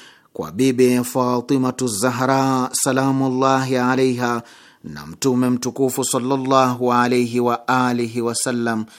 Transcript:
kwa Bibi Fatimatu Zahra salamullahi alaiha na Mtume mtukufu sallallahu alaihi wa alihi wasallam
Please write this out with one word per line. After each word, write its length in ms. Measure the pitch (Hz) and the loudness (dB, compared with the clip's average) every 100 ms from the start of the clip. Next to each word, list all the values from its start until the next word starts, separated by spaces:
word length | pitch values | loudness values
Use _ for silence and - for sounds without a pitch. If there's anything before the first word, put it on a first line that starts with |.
| - - _ | -18 -20 _
kwa 180 | - 80 | -12 -8
Bibi 520 | 90 135 123 127 123 | 0 2 4 4 4
Fatimatu 840 | 123 131 123 123 120 139 127 127 127 | 0 -2 0 -2 0 0 0 -2 -4
Zahra 840 | 101 127 123 131 135 135 131 127 | 0 -2 0 2 2 2 0 -2
salamullahi 1080 | - 139 131 135 135 135 127 135 131 127 127 | -2 0 0 2 0 0 0 2 2 0 0
alaiha 640 | 123 131 131 123 123 120 - - - _ | 0 2 2 2 -2 -4 -8 -20 -20 _
na 220 | - 73 71 | -16 -14 -14
Mtume 440 | - 135 123 127 | -4 0 2 2
mtukufu 540 | 123 123 113 135 135 127 | 0 -2 -2 -2 -2 -2
sallallahu 880 | 131 123 135 131 135 127 120 123 | -2 -2 -2 2 2 2 0 0
alaihi 460 | 123 123 123 120 123 | 2 2 0 0 0
wa 280 | 120 120 - | 0 -2 0
alihi 540 | 127 127 120 117 120 | 0 0 0 -4 -4
wasallam 640 | 117 117 131 120 117 113 110 | -4 -4 -4 -2 -2 -4 -6